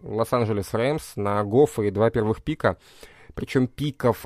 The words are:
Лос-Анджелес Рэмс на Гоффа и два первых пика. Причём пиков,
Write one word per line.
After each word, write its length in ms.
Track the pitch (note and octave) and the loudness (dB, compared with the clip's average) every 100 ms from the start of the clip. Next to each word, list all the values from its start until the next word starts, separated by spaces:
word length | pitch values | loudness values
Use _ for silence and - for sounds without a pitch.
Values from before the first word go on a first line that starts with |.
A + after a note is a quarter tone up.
Лос-Анджелес 680 | - G#2+ A2+ B2 A2 G#2 F#2+ | -6 -4 0 0 0 -2 -2
Рэмс 440 | A2 B2+ D#3 - - | -2 -2 -2 -6 -6
на 260 | G2+ G#2 | -2 -2
Гоффа 380 | G#2 A#2 D3 - | 2 4 4 2
и 80 | G#2 | -2
два 180 | G2 A2+ | 2 2
первых 320 | A#2 G#2+ A2 | 2 0 -2
пика. 360 | - D#3 A2 F2+ - - - - - | -4 0 0 0 -8 -20 -20 -20 -14
Причём 320 | - - C3 B2+ | -10 -2 0 0
пиков, 580 | - D3 - B2 A2 | -2 -6 0 0 0